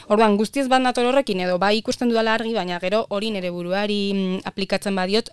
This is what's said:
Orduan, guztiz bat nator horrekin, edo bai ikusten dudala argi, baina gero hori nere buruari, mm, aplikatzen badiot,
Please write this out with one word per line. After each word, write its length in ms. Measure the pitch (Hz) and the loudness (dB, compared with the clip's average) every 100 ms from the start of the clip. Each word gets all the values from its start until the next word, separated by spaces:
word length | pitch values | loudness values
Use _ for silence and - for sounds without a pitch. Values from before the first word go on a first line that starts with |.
| - | 0
Orduan, 300 | 208 220 202 | 4 6 4
guztiz 300 | 214 277 269 | 0 -2 0
bat 120 | 262 | 2
nator 240 | 254 247 240 | 2 0 2
horrekin, 340 | 269 277 190 | 2 2 0
edo 160 | 180 180 | 0 0
bai 180 | 196 220 | 2 0
ikusten 300 | 220 240 247 | -2 -2 0
dudala 240 | 226 220 226 | 2 2 0
argi, 180 | 226 | 0
baina 260 | 226 180 175 | -2 -2 -4
gero 260 | 180 208 - | 0 0 0
hori 220 | 202 220 | -4 -4
nere 180 | 208 180 | -4 -4
buruari, 640 | 175 175 190 208 208 196 | -6 -4 -2 0 0 0
mm, 260 | 196 190 185 - | 0 -2 -4 -6
aplikatzen 500 | - 190 190 208 190 | -6 -4 -4 -2 -2
badiot, 340 | 185 202 233 | 0 0 -2